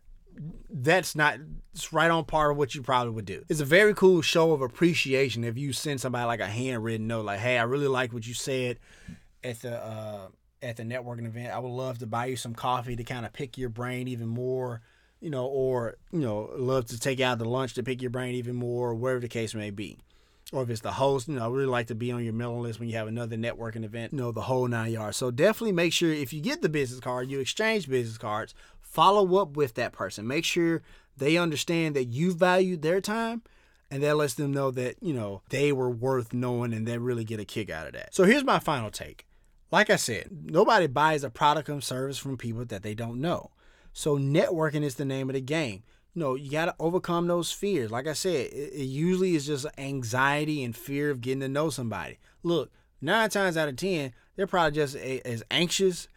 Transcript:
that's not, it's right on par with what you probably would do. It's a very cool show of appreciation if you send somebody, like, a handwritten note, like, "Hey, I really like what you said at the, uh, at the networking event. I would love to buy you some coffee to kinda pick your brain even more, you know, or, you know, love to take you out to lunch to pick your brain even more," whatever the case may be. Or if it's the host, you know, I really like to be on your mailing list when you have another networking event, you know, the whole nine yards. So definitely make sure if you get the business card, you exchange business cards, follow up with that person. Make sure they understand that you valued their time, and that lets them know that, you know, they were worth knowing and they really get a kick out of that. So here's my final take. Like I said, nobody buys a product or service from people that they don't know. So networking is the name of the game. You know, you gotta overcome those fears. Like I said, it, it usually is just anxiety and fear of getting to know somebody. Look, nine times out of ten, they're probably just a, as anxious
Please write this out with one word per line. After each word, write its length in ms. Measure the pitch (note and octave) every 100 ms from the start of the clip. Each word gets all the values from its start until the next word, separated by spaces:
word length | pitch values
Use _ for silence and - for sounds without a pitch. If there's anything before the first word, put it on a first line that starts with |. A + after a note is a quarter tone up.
| - - - - D3+ - -
that's 460 | D#3+ C3 F3+ D3+ D#3
not, 220 | D3 A#2 D#3 D#3 -
it's 200 | D#3+ -
right 180 | D#3+ E3
on 140 | E3 -
par 260 | D#3 D3+
with 60 | D3
what 180 | C#3 D3+
you 60 |
probably 320 | B2+ B2+ A#2+
would 100 | A2+
do. 220 | G2+ F#2+ -
It's 140 | D#3
a 40 | C#3
very 280 | E3+ G#3+
cool 280 | G3+ F#3+ F3+
show 300 | - E3+ E3
of 100 | D3+
appreciation 840 | B2+ - F3 E3 C3+ C3 C3+ A#2 A#2
if 120 | A2+
you 140 | C#3+
send 300 | A#2+ D#3 C3+
somebody, 240 | C3 B2 A#2+
like, 160 | A#2
a 60 | G2
handwritten 600 | G#2+ C3 A#2+ A2+ A2 A2
note, 160 | A#2
like, 160 | G#2 G2+
"Hey, 180 | B2 B2
I 60 |
really 240 | A#2 C#3+ C#3+
like 240 | B2+ B2+
what 160 | A#2+ A2+
you 60 |
said 460 | A#2+ - C3 B2 A#2+ - - - - - _
at 200 | B2+ A#2
the, 200 | B2 A#2
uh, 460 | A2 A2 G#2+ G#2 F#2+ - _ _
at 140 | B2 A#2
the 80 |
networking 420 | A2+ B2+ A#2+ A#2+ A#2
event. 280 | A2+ A#2+
I 60 | G#2
would 120 | B2+
love 280 | B2 C3 A#2+
to 60 | A#2
buy 200 | A#2 B2+
you 100 | B2
some 180 | B2
coffee 440 | A2+ B2+ B2 A#2+ A#2+
to 60 | A#2
kinda 240 | B2+ A2
pick 260 | - C#3 -
your 120 | B2+
brain 400 | A2+ B2 B2+ B2+
even 180 | A#2+ A2+
more, 540 | A#2 B2+ C3 B2+ A#2 - _ _ _
you 80 | F3+
know, 160 | C3+ B2+
or, 500 | C#3 C3 B2+ A#2 - -
you 80 | F3
know, 320 | B2+ G#2 G#2+ -
love 300 | B2+ C3+ A#2+
to 120 | A#2
take 200 | C#3 C3
you 40 |
out 160 | B2+ A#2
to 60 | A2+
lunch 300 | B2+ C3 -
to 80 |
pick 180 | B2 B2
your 100 | B2+
brain 240 | B2 B2+ B2
even 220 | A#2+ A#2+
more," 360 | A#2+ A#2+ B2
whatever 280 | A2+ B2+ B2+
the 80 | A#2
case 260 | A#2+ A2 A2
may 140 | G#2
be. 300 | G2+ F#2 G1+ - _ _ _ -
Or 120 | C#3
if 60 | A#2+
it's 120 | A2
the 100 | G#2
host, 360 | F#2+ C#3 C3+ A#2
you 80 | C3+
know, 100 | A2+
I 40 |
really 180 | C3 C3+
like 200 | B2 A#2
to 80 | A2
be 160 | A#2+
on 120 | A#2+
your 100 | A#2
mailing 300 | A2 A#2+ A#2+
list 160 | A#2+ G#2+
when 100 | A#2
you 80 | A2
have 100 | A2
another 300 | A#2 A#2 A2+
networking 460 | A#2 - A2+ A2+
event, 300 | A2 A#2 A2+
you 60 | C#3
know, 120 | A#2+
the 100 | A2+
whole 260 | G#2 B2+ B2
nine 240 | A#2+ A2+
yards. 260 | A2+ G#2+ -
So 120 | B2+
definitely 440 | B2 F#3 G#3+ A3+
make 200 | F3 E3+
sure 180 | - E3+
if 220 | D#3 C3
you 80 | D#3
get 200 | F#3 D#4+
the 80 | G#3
business 300 | D3+ B2+ B2+
card, 300 | C3 B2+ C3
you 100 | C#3
exchange 480 | B2+ - A3 A3 C#3
business 300 | C3 A#2 A2
cards, 380 | A2+ G#2+ A2 - - -
follow 580 | - - F3 G#3 F#3 F#3+
up 160 | F3 C#3+
with 200 | C3+ B2+
that 180 | A2+
person. 320 | - G2 - A2
Make 200 | D3 E3
sure 360 | F3 E3+ E3 - - _ -
they 220 | C#3 E3
understand 580 | E3+ C#3+ - E3 D#3+ C#3+
that 100 | B2
you 280 | B2 F3+
valued 480 | E3+ F3+ F#3 F#3 F3
their 200 | D#3 F#3+
time, 420 | F#3 A3 A3+ A#3 - _ _ _ _
and 100 | C3+
that 160 | D3 D3+
lets 160 | D3
them 180 | C#3 C#3+
know 200 | C#3 C3+
that, 240 | B2+ B2 -
you 120 | F#3
know, 280 | C3 G#2 G2 -
they 220 | C3 D3
were 200 | C3+ B2+
worth 420 | A#2+ C3 C3 A#2
knowing 400 | B2 B2 A#2+ A#2+
and 140 | A2 A2+
they 100 | A#2+
really 260 | B2 A#2+
get 160 | A2 A2
a 60 | G2
kick 240 | A#2+ F2+
out 180 | D#2+ D#2
of 60 |
that. 220 | - - -
So 80 |
here's 200 | F#3 C#4+
my 160 | C4 F#3
final 300 | - C#3 G#2+
take. 380 | - D2+ - - _ _ _ _
Like 200 | E3 G#3
I 60 | F#3
said, 320 | - G2 - D#3 D#3
nobody 420 | D#3 A#3+ A3 D#3+
buys 360 | B2+ D#3 D#3
a 60 | C3+
product 400 | - D3 D#3 D3+
or 120 | D3
service 360 | - B2+ C3+ C3+
from 200 | C#3 B2+
people 280 | A#2+ A2+ B2
that 160 | G2
they 140 | G#2+ G#2+
don't 260 | A#2 A#2+
know. 300 | D#3+ - - _ _ _ -
So 240 | - D#3 C#3+
networking 640 | C#3 D#3 - E3 D#3 D3
is 120 | D3 B2+
the 100 | C#3
name 240 | C3+ C3
of 40 |
the 80 | C3+
game. 420 | C3 D#3 C3+ G2 - _ _ F3
You 60 |
know, 140 | D3 C3
you 140 | C#3+
gotta 260 | D3+ E3+ -
overcome 480 | D#3+ F3 F3 E3+ F3
those 240 | F3 E3
fears. 400 | - G3+ F3 A2
Like 160 | A#2+ D3
I 60 |
said, 340 | C#3+ F#3+ D#3 G#2+
it, 260 | B2+ C#3+
it 120 | D3 C3
usually 500 | C3+ E3+ F#3 F#3+ D#3+
is 100 | C#3
just 220 | C#3+ D3 -
anxiety 840 | C#3 C#3 A#2+ B2+ C#3 D3 D3+ D3+
and 120 | B2 A2+
fear 360 | - C#3+ D3
of 100 | C3
getting 200 | A#2+ C3+
to 60 | C3+
know 220 | C#3 D#3
somebody. 480 | C#3 A#2 G2 C#2 - _ _
Look, 300 | E3+ E3+ A#2+ _ _ _
nine 300 | C#3 A3 A3
times 280 | G3+ F#3+ D#3+
out 120 | D3
of 60 | B2
ten, 380 | F#3+ E3+ C3+ - _ -
they're 120 | F#3+
probably 240 | F#3 D#3
just 240 | D3 C#3+ C3+
a, 260 | A#2 C3 B2+
as 160 | A#2 -
anxious 560 | C#3 E3+ - F#3+ F3 -